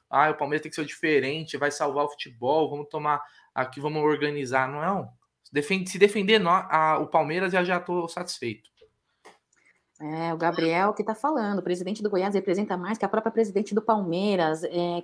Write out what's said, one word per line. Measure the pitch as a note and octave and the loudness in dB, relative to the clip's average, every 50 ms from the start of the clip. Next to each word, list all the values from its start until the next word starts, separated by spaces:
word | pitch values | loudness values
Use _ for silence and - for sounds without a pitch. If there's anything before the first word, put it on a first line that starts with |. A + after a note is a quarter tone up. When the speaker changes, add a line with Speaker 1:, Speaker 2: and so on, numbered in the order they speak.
| _ - | _ -2
Speaker 1:
"Ai, | - C3+ D3 D#3 | 2 2 2 2
o | D3 | 2
Palmeiras | - D3 C#3 D3 D3+ | 0 -2 -2 -2 -4
tem | D3+ D#3 | -4 -4
que | - | -6
ser | - | -6
o | D#3 | -8
diferente, | C#3+ - - - D#3+ D3+ C#3 C3 C3+ D3 D#3+ D#3 D#3 - | -8 -6 -4 0 2 4 4 2 0 -4 -6 -8 -8 -6
vai | C3 C#3+ C#3+ | -2 -2 -2
salvar | C#3+ - D#3 D3 C3 C#3+ C#3+ | 0 0 -2 -2 0 0 -2
o | C#3+ | -2
futebol, | - - - C#3 B2 A2+ A#2+ B2+ D3 D#3+ D#3 C#3 | -4 -8 -16 -16 -10 -4 0 2 2 4 2 0
vamos | C#3+ D3 D3 - | -2 -6 -10 -8
tomar | - D#3 D3+ D3 D3 D3 - - - _ _ _ - | -8 -4 0 0 0 0 -2 -8 -18 _ _ _ -4
aqui, | - B2+ B2+ - C#3+ | -4 -4 -4 -4 -6
vamos | C#3 D3+ D3+ D#3 | -4 -4 0 2
organizar." | D3+ D3+ D3+ C#3+ D3 D3 D3 D3 C#3 A#2+ B2+ C3 C3 C3 | 2 2 2 2 0 -2 -2 -4 -4 0 0 0 0 0
Não, | C#3+ D3 | -4 -4
não. | D#3 F3+ G3+ F#3 C3+ - - _ _ _ _ _ _ - | -2 -2 -2 -2 -4 -8 -14 _ _ _ _ _ _ -6
Defende, | - D3 D3 - F#3+ F#3+ F3+ F#3 | -4 -2 0 0 -2 -2 -2 -2
se | - | 2
defender | F#3 G3 G#3 G#3 A3+ F#3+ G3 A3 A3 | 4 4 4 4 4 2 4 4 4
no-, | F#3 E3+ | 6 4
a, | F3 F#3+ - - D#3 D#3+ D#3 D#3+ D#3 - | 2 2 2 2 2 4 4 4 2 2
o | - | 0
Palmeiras, | - - E3 D3+ D3 D#3+ F3+ F#3+ F#3 F3+ | 2 2 2 2 2 0 -2 -2 0 2
eu | F#3 F3+ | 2 2
já | F3+ F3+ F3 | 2 0 -2
tô | F3 - F3 F3+ E3+ E3 | -2 -2 -2 -2 -2 -4
satisfeito. | - F3 F3+ F3+ - - - A#2 G#2 - _ _ _ _ - _ _ _ _ _ _ _ - - - _ _ _ _ _ _ _ _ _ _ _ _ - | -6 -8 -8 -8 -8 -6 -6 -8 -8 -8 _ _ _ _ -20 _ _ _ _ _ _ _ -20 -20 -20 _ _ _ _ _ _ _ _ _ _ _ _ -12
Speaker 2:
É, | D#3 D3+ D#3 D#3+ E3 E3 E3 | -10 -8 -6 -4 -4 -4 -2
o | |
Gabriel | D#3+ E3 E3 E3+ E3+ E3 E3 E3 F3 F#3+ G#3 | 0 0 0 0 2 2 2 2 2 2 2
que | G#3 - G3+ | 0 -2 -2
tá | G#3+ A3 | -4 -4
falando, | A3 - D4 D#4 C4+ A3 G3+ G3+ F#3+ | -2 -2 0 0 0 0 0 -2 -2
"O | |
presidente | F3+ F3 F3+ F3 F3+ F#3 G#3+ A3 | -2 -2 -4 -2 -4 -6 -6 -4
do | G#3 G#3 | -2 0
Goiás | F#3+ F3+ F#3 G3+ G3+ | 0 0 0 2 0
representa | F#3+ F#3+ G3+ F3 G3 G#3+ G#3+ G3 | 0 0 2 0 0 0 -2 -2
mais | F3+ F3 F#3+ A3+ A3 | -4 -2 -4 -4 -2
que | - | -2
a | G3 | 0
própria | - A3 A3 A3+ | 0 2 0 2
presidente | A3 A3 A3+ G#3 F#3 G3 G#3+ - | 2 2 0 2 2 -2 -2 0
do | G#3 G#3+ | -2 -2
Palmeiras." | G#3+ - A3 G#3+ G3 F3 E3 F3+ G3 G#3 G3+ F3+ E3 D#3 D#3 D#3+ F3 | 2 2 2 2 2 0 0 0 2 2 2 2 2 2 0 -2 -4
É, | - E3+ F3 F3 F3 F3 F3 | -4 -2 -2 -2 -2 -2 -4